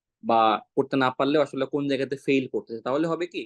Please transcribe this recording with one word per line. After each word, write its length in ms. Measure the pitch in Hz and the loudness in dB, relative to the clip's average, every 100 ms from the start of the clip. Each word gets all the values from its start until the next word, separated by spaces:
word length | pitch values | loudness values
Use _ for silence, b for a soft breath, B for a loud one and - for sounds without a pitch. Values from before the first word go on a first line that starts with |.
| _ _ | _ _
বা 160 | 110 113 110 107 - | 0 4 4 2 -2
করতে 220 | - 135 139 | -4 0 2
না 120 | 131 | 0
পারলেও 320 | 123 139 151 | 0 0 2
আসলে 240 | 139 135 135 | 0 -2 -4
কোন 180 | 147 143 | -2 -2
জায়গাতে 280 | 131 135 135 | -2 -2 -6
ফেইল 300 | - 135 131 | 0 0 0
করতেছে। 340 | 110 - 113 | -6 -6 -8
তাহলে 260 | 123 139 165 | -4 -2 0
হবে 180 | 165 175 | -2 -4
কি, 160 | 180 | -8